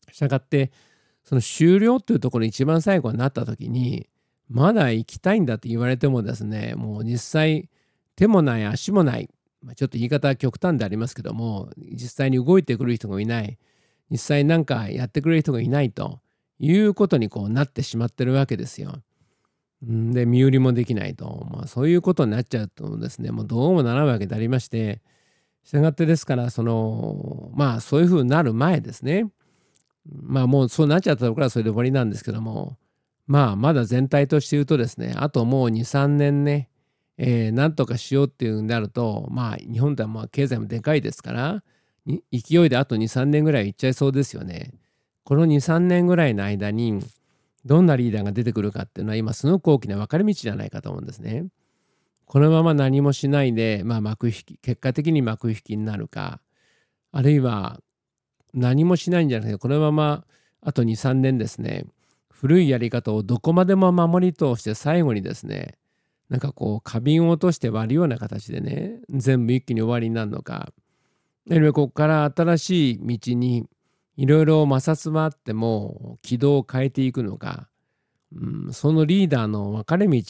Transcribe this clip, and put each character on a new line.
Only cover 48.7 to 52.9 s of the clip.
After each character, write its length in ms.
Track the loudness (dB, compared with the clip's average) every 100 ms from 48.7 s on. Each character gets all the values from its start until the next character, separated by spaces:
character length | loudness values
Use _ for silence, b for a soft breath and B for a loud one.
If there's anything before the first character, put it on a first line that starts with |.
か 120 | -4
っ 20 | -8
て 140 | -8
い 20 |
う 20 | -6
の 60 |
は、 40 | -4
今 160 | -4
す 120 | -2 0
ご 120 | 2
く 80 | 2
大 100 | 2
き 80 | 0
な 100 | -6
分 100 | -2
か 100 | 0
れ 60 |
道 100 | 0
じ 160 | -2 -4
ゃ 60 | -6
な 100 | -8
い 40 |
か 120 | -10
と 80 | -10
思 100 | -10
う 20 |
ん 40 | -12
で 60 |
す 80 | -12
ね。 260 | -8 -8 -8 -14 _ _ _ _ _ _ _
こ 140 | 4
の 100 | 6
ま 140 | 6
ま 100 | 4
何 280 | 4 2